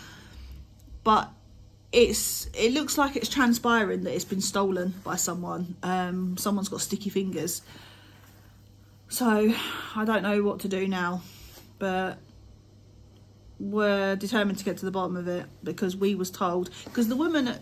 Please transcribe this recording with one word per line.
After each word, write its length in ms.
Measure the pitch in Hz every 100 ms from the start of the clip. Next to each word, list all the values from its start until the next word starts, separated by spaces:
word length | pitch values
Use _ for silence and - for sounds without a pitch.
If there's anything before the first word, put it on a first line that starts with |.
| - - - - - - - - - -
But 280 | 226 214 - - - - - - -
it's, 560 | 240 226 214 - - -
it 200 | - 226
looks 240 | 277 262 294
like 180 | 277 -
it's 140 | 226
transpiring 760 | 285 240 233 240 233 190 185
that 100 | 180
it's 120 | 180 -
been 160 | 190
stolen 520 | - 202 196 185 185 180
by 120 | - 180
someone. 600 | 180 175 175 170 175 -
Um, 560 | 180 185 180 185 185 185
someone's 320 | 208 202 196
got 120 | -
sticky 280 | - 202 202
fingers. 520 | 190 190 170 175 - - - - - - - - - - - - - - - -
So 460 | - 240 214 214 233 - - - 214
I 100 | 220
don't 160 | 214
know 220 | 196 208
what 160 | 202 190
to 80 | 196
do 200 | 185 190
now, 340 | 185 175 180 - - - - - -
but 400 | 196 185 190 - - - - - - - - - - - - - - -
we're 560 | 196 208 208 202 196 196
determined 440 | 196 226 202 185
to 60 | 196
get 120 | 175
to 80 | 190
the 60 |
bottom 240 | 190 180 180
of 120 | 175
it 180 | 180 - -
because 320 | 156 170 185 190
we 180 | 196
was 160 | 190 185
told, 400 | - 185 180 180 - -
'cause 140 | 247 226
the 80 | 254
woman, 400 | 330 311 247 -